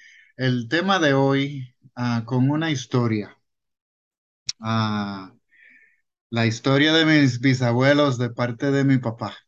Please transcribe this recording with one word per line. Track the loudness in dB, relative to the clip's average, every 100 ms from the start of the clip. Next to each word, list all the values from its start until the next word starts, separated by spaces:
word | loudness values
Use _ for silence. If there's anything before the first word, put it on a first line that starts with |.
| -20 -20 _ -6
el | -4 -4 -2
tema | -2 0 2
de | 2
hoy, | 2 2 0 -2 -8 -14 _ _
ah, | -8 -4 -4 -2
con | 0 0
una | 0 -4
historia. | -6 -2 -2 0 -2 -6 -16 _ _ _ _ _ _ _ _ _ _ -14 -10
Ah, | -6 -4 -2 -4 -8 -10 -16 _ _ _ _ _ _ _ _ _ _
la | -2 -2
historia | 0 0 2 4
de | 4
mis | 4 4 4 2
bisabuelos | 0 2 0 2 4 4 2 0
de | -4
parte | -4 -6 -2 -2
de | 0
mi | 2 2
papá. | 0 -6 -10 -12